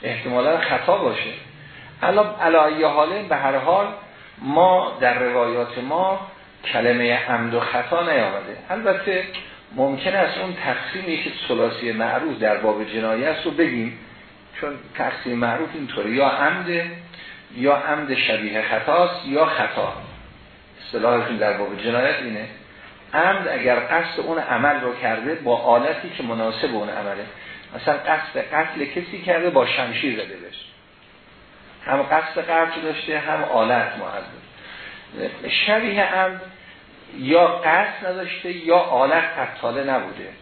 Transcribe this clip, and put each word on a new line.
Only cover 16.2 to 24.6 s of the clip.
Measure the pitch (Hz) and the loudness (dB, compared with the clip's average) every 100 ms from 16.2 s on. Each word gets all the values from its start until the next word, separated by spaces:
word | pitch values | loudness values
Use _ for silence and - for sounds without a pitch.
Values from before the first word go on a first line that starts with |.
| 139 | 4
عمد، | - 143 180 175 170 170 170 - - - - - 117 | 4 0 0 -2 -4 -4 -8 -18 -18 -18 -20 -18 -2
یا | 131 143 | 2 2
عمد | 151 151 147 131 | 2 -4 -2 -2
شبیه | - 110 107 107 | 0 0 -2 -4
خطاست، | 110 110 - 165 175 180 135 | -2 -2 2 4 4 0 -4
یا | 139 160 | 2 2
خطا. | - 107 - 101 - - - - - - - - - - | 2 -2 0 -4 -4 -12 -18 -20 -20 -20 -20 -20 -20 -8
اصطلاحشون | 117 113 120 117 113 | 0 4 4 2 0
در | 104 | 0
باب | 101 101 101 | 0 -4 -4
جنایت | 107 120 131 156 | -2 2 2 0
اینه. | 127 107 113 - - - - - - | -4 -8 -8 -14 -20 -20 -20 -20 -4
عمد | 147 175 196 185 | 2 4 2 0
اگر | 135 120 120 | 0 2 2
قصد | 120 160 175 - | 2 0 0 -4
اون | 151 160 | -4 -4
عمل | 143 120 | -2 2